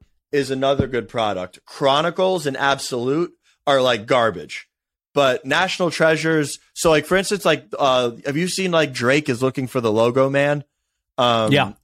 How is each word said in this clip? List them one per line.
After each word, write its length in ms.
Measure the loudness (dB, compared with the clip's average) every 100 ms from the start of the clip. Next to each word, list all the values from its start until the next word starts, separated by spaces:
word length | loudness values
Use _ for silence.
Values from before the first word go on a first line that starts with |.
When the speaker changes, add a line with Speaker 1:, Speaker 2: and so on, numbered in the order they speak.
| _ _ _
Speaker 1:
is 200 | -4 -2
another 360 | -2 0 0 0
good 220 | -4 -6
product. 520 | -4 -4 -4 -8 -14
Chronicles 840 | _ -2 0 2 0 0 -2 0 -4
and 80 |
Absolute 800 | -2 -2 -2 -4 -6 -2 -2 -4 -8 _ _ 0
are, 140 | 2
like, 240 | 2 0
garbage. 640 | 0 2 2 -2 -10 -16 -18 _ _ _ _
But 320 | 0 2 0 -2
National 440 | -2 -2 -2 -4
Treasures, 680 | 2 2 2 2 0 -2 -6 _
so, 160 | -2 2
like, 160 | 2 2
for 100 | 0
instance, 300 | 0 -2 0
like, 220 | 0 -2 -2
uh, 320 | 2 2 0 -4 -6
have 100 | -4
you 120 | -2
seen, 220 | -2 0
like, 220 | 0 0
Drake 380 | 0 0 2 0
is 120 | -2
looking 240 | -2 -2 -6
for 140 | -2
the 100 | 0
Logo 380 | 2 2 2 2
Man? 360 | 2 0 -2 -6 _ _ _ _ 0
Um, 340 | 2 2 2
Speaker 2:
Yeah. 220 | 2 0 -4